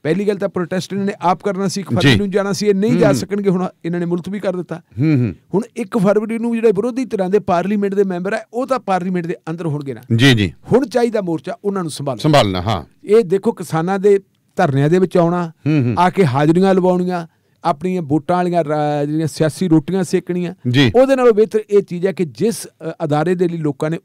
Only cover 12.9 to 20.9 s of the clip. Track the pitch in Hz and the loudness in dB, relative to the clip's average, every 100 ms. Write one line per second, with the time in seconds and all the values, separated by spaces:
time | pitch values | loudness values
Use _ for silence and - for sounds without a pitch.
12.9 | _ - 214 180 190 214 226 170 160 175 | _ 2 2 4 -2 -2 -6 -6 -4 -2
13.9 | 196 196 196 _ _ _ - 175 135 147 | 0 2 2 _ _ _ -2 0 2 2
14.9 | 180 185 185 170 175 170 - 143 151 123 | 2 2 2 2 0 -6 -6 0 0 0
15.9 | 117 180 190 165 131 151 170 190 190 180 | 2 2 2 2 2 2 4 4 4 2
16.9 | 180 180 175 165 _ _ _ 165 143 180 | 0 -2 -4 -8 _ _ _ -4 -2 -4
17.9 | 185 143 151 147 180 180 175 151 151 147 | -4 -2 -2 0 -2 0 0 0 0 0
18.9 | 147 147 156 160 - 156 - 185 160 156 | -2 -2 -2 -4 0 -2 0 2 2 2
19.9 | 190 180 180 - 180 170 185 127 123 127 | -4 0 -2 -2 -6 -6 -6 0 2 4